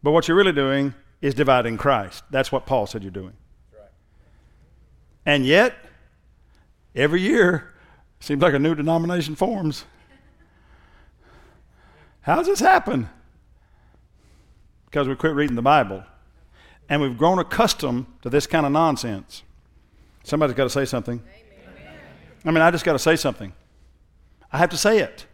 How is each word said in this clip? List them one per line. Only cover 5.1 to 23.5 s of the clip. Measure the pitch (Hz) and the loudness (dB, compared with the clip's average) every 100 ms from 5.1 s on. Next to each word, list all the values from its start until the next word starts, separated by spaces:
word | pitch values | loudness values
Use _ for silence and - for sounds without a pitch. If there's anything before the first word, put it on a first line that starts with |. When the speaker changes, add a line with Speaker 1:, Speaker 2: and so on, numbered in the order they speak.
| _ | _
Speaker 1:
And | - 147 131 | 0 0 4
yet, | 165 240 - - - _ _ _ _ _ _ _ _ _ | 4 4 -2 -20 -20 _ _ _ _ _ _ _ _ _
every | - 147 170 | -2 0 0
year, | 190 277 180 170 - - _ _ _ _ | 0 4 4 2 -6 -20 _ _ _ _
seems | - 143 | -6 2
like | 175 | 2
a | 139 | 2
new | 151 | 0
denomination | 160 147 165 165 180 151 | 0 0 0 0 -4 -4
forms. | 151 190 214 160 139 - _ _ _ _ _ _ _ _ - _ _ _ _ _ - - _ _ _ _ _ _ _ | -4 -4 -2 -4 -6 -14 _ _ _ _ _ _ _ _ -20 _ _ _ _ _ -20 -20 _ _ _ _ _ _ _
How | - 175 | -2 0
does | 349 | 0
this | 392 | 2
happen? | 311 370 - 143 107 - - _ _ _ _ _ _ _ _ _ _ _ _ _ _ _ | 4 4 2 -4 -4 -12 -20 _ _ _ _ _ _ _ _ _ _ _ _ _ _ _
Because | _ 151 135 | _ -4 -4
we | 131 | -2
quit | 160 | -2
reading | 143 147 120 | 0 -2 0
the | |
Bible. | 123 151 110 95 98 - _ _ _ _ - _ _ | 2 2 2 -6 -14 -20 _ _ _ _ -20 _ _
And | 147 | -2
we've | 139 120 | -2 0
grown | 160 185 | 0 2
accustomed | 170 - 220 - 135 120 127 - | -2 0 0 0 -4 -4 -6 -14
to | 123 | -2
this | 135 - | -2 0
kind | 165 143 | 0 2
of | |
nonsense. | 147 165 139 123 98 - - - - _ _ _ _ _ _ | 2 0 0 -6 -10 -12 -20 -20 -20 _ _ _ _ _ _
Somebody's | - 147 151 123 | -6 -2 0 0
gotta | 131 | -2
say | 139 | -2
something. | 135 123 110 120 | -4 -4 -6 -10
Speaker 2:
Amen. | - - - - - - - - - - - - | -12 -20 -20 -20 -20 -20 -20 -20 -20 -20 -20 -10
Speaker 1:
I | 160 | 0
mean, | 160 | 4
I | 165 | 4
just | 170 | 2
gotta | - 143 | 0 0
say | - 160 | 2 2
something. | 143 117 98 | 0 -6 -12